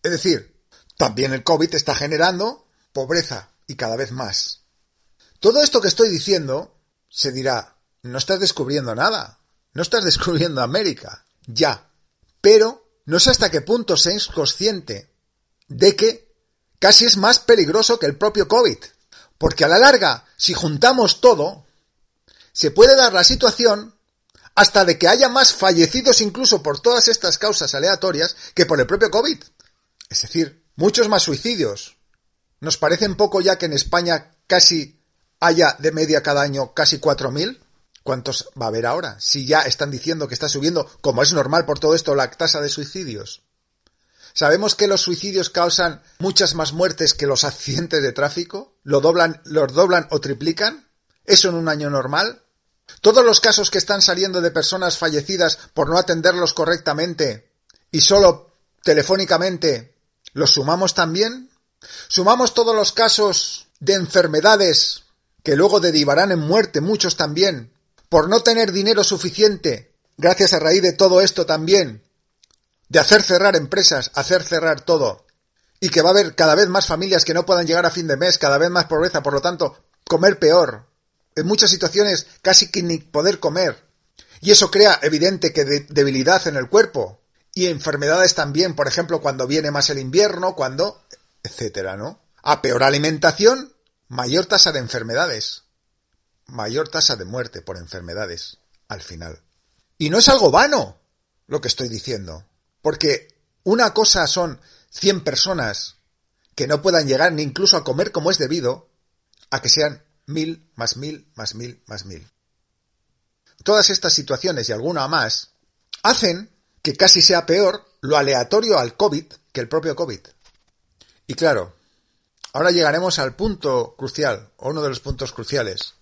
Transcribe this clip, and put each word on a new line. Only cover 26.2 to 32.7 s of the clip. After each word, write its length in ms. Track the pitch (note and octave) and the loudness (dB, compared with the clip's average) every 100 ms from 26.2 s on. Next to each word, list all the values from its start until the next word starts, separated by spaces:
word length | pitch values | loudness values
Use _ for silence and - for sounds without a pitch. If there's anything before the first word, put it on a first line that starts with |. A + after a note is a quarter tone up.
incluso 400 | G#3 A#3+ C4 G3+ | 0 -2 0 0
por 200 | D#3 C#3+ | 0 -2
todas 260 | A#3 A#3+ A#3 | 0 4 2
estas 320 | A3 F3+ - | 2 -2 -2
causas 340 | G#3 G#3 C#3 C#3 | -4 -4 -6 -2
aleatorias 580 | E3 F#3+ F#3+ D3+ E3+ - - | -2 0 -2 -2 -4 -6 -10
que 120 | - - | -2 0
por 140 | D3+ | 2
el 80 | B2 | 0
propio 240 | F#3+ A#2 | 0 0
covid. 260 | G#3 C#4+ D#4 - _ _ _ _ _ - | 0 -2 -6 -12 _ _ _ _ _ -12
Es 120 | - | -10
decir, 420 | - E3 D3+ _ _ | -6 -6 -6 _ _
muchos 340 | - F#3 A3 G#3+ | -2 0 2 0
más 140 | G3+ | 0
suicidios. 760 | - C#3 A#3 A#3 B2 G2+ - _ _ _ _ _ _ _ | -2 -4 -6 -4 -6 -6 -16 _ _ _ _ _ _ _
¿Nos 200 | D#3 | -8